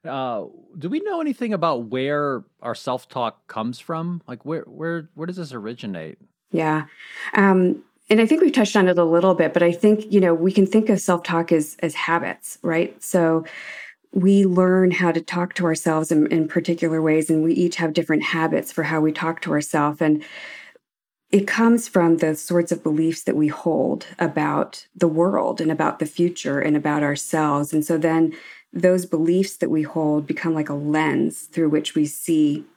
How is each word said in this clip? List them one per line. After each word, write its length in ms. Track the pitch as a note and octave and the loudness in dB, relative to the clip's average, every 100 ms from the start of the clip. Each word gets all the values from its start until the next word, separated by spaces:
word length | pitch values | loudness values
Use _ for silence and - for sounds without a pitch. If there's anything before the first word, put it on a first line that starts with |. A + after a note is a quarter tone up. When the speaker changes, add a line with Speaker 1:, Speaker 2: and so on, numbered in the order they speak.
Speaker 1:
Uh, 400 | D#3+ C3+ C3 A2+ F#2 - - F3 | -8 -6 -6 -6 -8 -16 -20 -12
do 100 | D#3 | -6
we 120 | D4 | -6
know 200 | G#4 F4+ | -4 -4
anything 320 | D4+ B3+ A#3+ | -4 -4 -4
about 300 | G3+ E3 C3 A#2 | -2 0 -2 -4
where 580 | B2+ C3+ D3 D3 B2+ - _ | -4 -2 -2 -2 -4 -8 _
our 140 | A#2+ | -10
self-talk 720 | A#2 - B2 - C3+ A#2 - _ | -8 -6 -6 -6 -6 -6 -6 _
comes 300 | - A2 B2 | -8 -6 -8
from? 400 | - D#3+ E3+ F3 - | -8 -8 -6 -8 -12
Like, 160 | B2 | -14
where, 180 | C#3+ D#3+ | -8 -8
where, 460 | - B2 E3 E3+ D#3 | -10 -10 -6 -6 -10
where 120 | - E3 | -12 -10
does 100 | F#3 | -10
this 160 | D#3 | -10
originate? 640 | B2 G#2 A#2+ A2 F2+ D#2+ - _ _ _ | -10 -10 -10 -10 -10 -10 -16 _ _ _
Speaker 2:
Yeah. 360 | E3 D#3 D#3 C#3+ - - - - | -2 0 -2 -4 -16 -20 -14 -2
Um, 480 | - G3 F#3 F3+ - - _ _ | 4 4 6 2 0 -8 _ _
and 120 | A3 | 2
I 60 | A3+ | 4
think 140 | D#4+ | 4
we've 100 | E4+ | 4
touched 240 | - G#3 G#3+ | 4 2 4
on 120 | F#3 | 4
it 100 | F3 | 4
a 60 | |
little 300 | E3 E3+ F#3+ | 4 4 4
bit, 180 | F3 D#3+ | 4 2
but 100 | F3 | 4
I 100 | F3 | 2
think, 400 | E3+ G#3 G#3+ - | 4 2 2 2
you 80 | G3+ | 2
know, 120 | F3+ | 4
we 180 | E3 F3+ | 4 2
can 140 | F#3+ F#3+ | 4 4
think 220 | A3 A3 | 4 2
of 100 | F#3+ | 0
self-talk 500 | - F3 - E3 E3+ | 2 -2 0 -2 2
as, 240 | E3 D3+ - | 0 0 -4
as 140 | E3 | -6
habits, 640 | - - E3 F#2 - - - | -4 -2 -2 -2 -10 -14 -8
right? 380 | E3+ E3 E3+ - | -4 -2 -2 -6
So 420 | - F#3 E3 D#3+ D#3+ - - - - - _ | -2 0 2 0 -4 -16 -16 -16 -18 -20 _
we 320 | G3 F#3 G3 G3 | 0 4 6 4
learn 440 | F3+ F#3 F#3 F#3 | 4 4 4 4
how 180 | F3 F3 | 2 0
to 80 | E3 | 0
talk 340 | E3 F3 F3 | -4 -6 -4
to 100 | - | -2
ourselves 480 | F3 D#3+ E3+ D#3 D#3+ | -2 0 0 0 2
in, 140 | D#3 D#3 | 2 2
in 160 | E3+ D#3 | 2 0
particular 540 | F3 E3 E3+ E3 D#3+ | -2 -2 -2 0 0
ways, 280 | D#3 D#3 D#3 | 2 2 2
and 120 | D#3+ | 0
we 100 | D#3+ | 2
each 220 | E3 F3+ F3 | 2 0 0
have 160 | E3 | -2
different 280 | D#3 E3 D#3 | -2 0 0
habits 480 | - E3 D#3+ D#3 - | 0 -2 0 0 -2
for 140 | - | -6
how 160 | D3 D#3+ | -2 0
we 100 | D#3 | 0
talk 280 | D#3 E3 E3 | 0 -4 -4
to 80 | - | -4
ourselves. 480 | D3+ D3+ D#3 D3 D3 | -4 -2 0 0 0
And 220 | D#3 D3+ - - - - - _ _ _ _ _ _ | 2 2 -2 -18 -18 -18 -20 _ _ _ _ _ _
it 160 | G3+ G3+ | 0 2
comes 400 | - A#3 A#3 - | 2 4 2 2
from 300 | F#3+ E3+ D#3+ | 2 4 4
the 180 | D#3+ D#3 | 2 -2
sorts 340 | - F3 E3+ | -2 -2 0
of 140 | E3 | -2
beliefs 400 | D#3+ D3+ D#3+ E3 | -2 0 0 -2
that 100 | - | -4
we 140 | - D3+ | 0 0
hold 580 | - E3+ D#3 - - - - | -2 -2 0 0 -2 -8 -4
about 680 | E3 - D3+ D3 - - - | -4 -2 -2 -2 -4 -8 -20
the 140 | - E3+ | -2 0
world 520 | D#3 F3 G3 - - | 2 2 2 -2 -2
and 120 | D#3+ | -2
about 260 | D#3 D#3 - | 0 -2 -2
the 80 | D3+ | -8
future 540 | - F3 F3 D3 C#3 | -2 -2 -2 -4 -2
and 160 | D3+ D3+ | 0 0
about 260 | D3+ D3+ | 0 0
ourselves. 680 | D3 C#3+ - D#3+ D3+ C#3+ D3 | -2 -2 -4 0 0 0 0
And 120 | D#3 | -2
so 140 | D3+ D#3+ | 0 0
then 340 | D#3+ D#3+ D#3+ - - - _ | 2 2 0 -2 -18 -20 _
those 320 | - F#3 F#3 F3+ | 0 2 2 0
beliefs 500 | D#3+ E3 F3+ G3 - | 0 2 2 0 -2
that 120 | - | -2
we 120 | D#3 | 0
hold 440 | D3+ E3+ D3+ D3+ D3 | -2 -2 0 0 -2
become 280 | D#3 E3 | -4 -2
like 140 | D#3 D3+ | -2 -2
a 60 | |
lens 680 | C#3+ D3 D3+ D#3 D3 D3+ - | -4 -2 0 2 2 -2 -4
through 260 | - - D#3 | -10 -2 0
which 260 | D3+ D3+ D#3 | 0 -2 -2
we 100 | D3 | -2
see 580 | - - D#3+ D3+ D3 - | -4 -2 2 2 0 -8